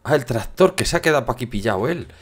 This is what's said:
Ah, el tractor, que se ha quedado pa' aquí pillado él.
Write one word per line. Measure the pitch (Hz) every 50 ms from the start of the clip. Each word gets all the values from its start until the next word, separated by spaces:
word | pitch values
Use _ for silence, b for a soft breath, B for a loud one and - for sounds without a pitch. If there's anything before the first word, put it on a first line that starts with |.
| -
Ah, | - 151
el | 147 123
tractor, | - 120 113 - - - - 185 190 185
que | - -
se | - -
ha | 170
quedado | - 165 151 143 120
pa' | 127 127
aquí | - 123
pillado | 117 - 104 98 113 101 92 107
él. | 147 180 160 - B B B